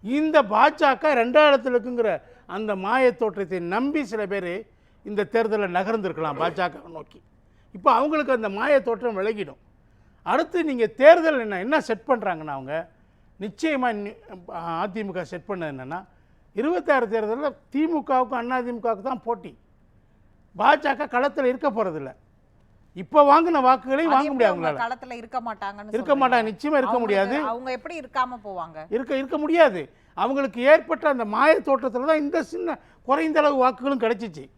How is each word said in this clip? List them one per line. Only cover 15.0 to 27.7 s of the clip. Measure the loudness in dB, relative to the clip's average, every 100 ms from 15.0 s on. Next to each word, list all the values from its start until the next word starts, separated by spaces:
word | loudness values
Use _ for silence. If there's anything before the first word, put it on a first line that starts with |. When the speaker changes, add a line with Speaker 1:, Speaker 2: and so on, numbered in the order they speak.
| -8 -8
Speaker 1:
செட் | -8 -12 -8
பண்ணது | -8 -6 -8
என்னன்னா, | -10 -12 -12 _ _ _ _
இருபத்தாறு | -6 -2 -2 2 0 2
தேர்தல்ல | -2 -2 -4 -6 -8 _
திமுகவுக்கும் | -2 -2 -2 0 0 0 -4
அண்ணா | -4 -4
திமுகவுக்கு | -4 -4 -4 -4
தான் | -6 -8
போட்டி. | -6 -8 -8 -20 _ _ _ _ _ _ _ _ _ 0
பாஜக | 2 2 2 -4 -2
களத்துல | -2 -2 0
இருக்க | -2 0 -4
போறதில்ல. | -2 -4 -4 -10 -14 _ _ _ _ _ _ _
இப்ப | -16 0 6
வாங்கின | 8 8 6 2
வாக்குகளை | 4 4 2 0 2
வாங்க | 2
Speaker 2:
அது | 2
எப்படி |
Speaker 1:
முடியாது | 2 2 2
Speaker 2:
அவங்க | -2
Speaker 1:
அவங்களால. | -2 -4
Speaker 2:
களத்துல | -6 -12
இருக்க | -14 -10 -8
மாட்டாங்கன்னு | -8 -8 -10 -12 -8
Speaker 1:
இருக்க | -8 0 2
Speaker 2:
சொல்றீங்க? |
Speaker 1:
மாட்டாங்க, | 4 4 0
நிச்சயமா |
இருக்க | -4 0
Speaker 2:
அவங்களுக்கு | 0 2 0
Speaker 1:
முடியாது. | 2 2 2 0
Speaker 2:
அவங்க | -2 -6 -6